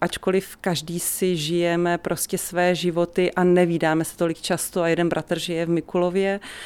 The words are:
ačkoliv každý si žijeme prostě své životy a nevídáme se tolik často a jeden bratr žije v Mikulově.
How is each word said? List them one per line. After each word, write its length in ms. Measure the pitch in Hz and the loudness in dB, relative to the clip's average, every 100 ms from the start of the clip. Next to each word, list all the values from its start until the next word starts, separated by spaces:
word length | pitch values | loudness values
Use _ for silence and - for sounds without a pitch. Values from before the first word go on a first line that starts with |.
ačkoliv 560 | 147 - 190 185 - - | -4 -2 0 0 -2 -6
každý 440 | 190 151 156 170 | -4 -2 -4 -6
si 360 | - - 185 170 | -4 -2 0 0
žijeme 600 | 151 175 170 170 175 170 | 0 0 2 2 0 0
prostě 400 | - 175 - 190 | -2 -4 -4 -4
své 360 | - 180 180 | -4 0 2
životy 580 | 170 175 170 170 - 180 | 2 0 0 0 0 0
a 120 | - | 4
nevídáme 600 | 180 180 175 165 160 160 | 4 6 4 2 2 0
se 120 | 160 - | -2 -2
tolik 240 | 170 160 | -2 -2
často 420 | - 175 - 185 | -4 -4 -2 0
a 60 | 170 | 0
jeden 200 | 165 170 | 2 0
bratr 300 | 160 - 165 | 0 -2 -4
žije 280 | 175 165 170 | -4 -4 0
v 40 | |
Mikulově. 680 | 165 - 185 180 190 196 196 - - | -2 0 0 0 0 0 -2 -8 -16